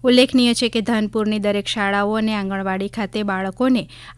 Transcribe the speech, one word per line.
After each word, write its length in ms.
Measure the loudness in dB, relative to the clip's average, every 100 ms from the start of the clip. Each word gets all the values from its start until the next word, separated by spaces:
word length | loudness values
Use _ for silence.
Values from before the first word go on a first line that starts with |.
ઉલ્લેખનીય 500 | 4 4 6 4 2
છે 160 | 2 0
કે 120 | -2
ધાનપુરની 580 | 0 0 0 -2 -2 0
દરેક 280 | 0 0 -2
શાળાઓ 460 | -2 0 0 0
અને 220 | 0 0 -2
આંગણવાડી 520 | -4 -4 -2 -2 -4
ખાતે 360 | -6 -4 -4
બાળકોને 680 | -2 -2 -4 0 2 2 -2 -16 -18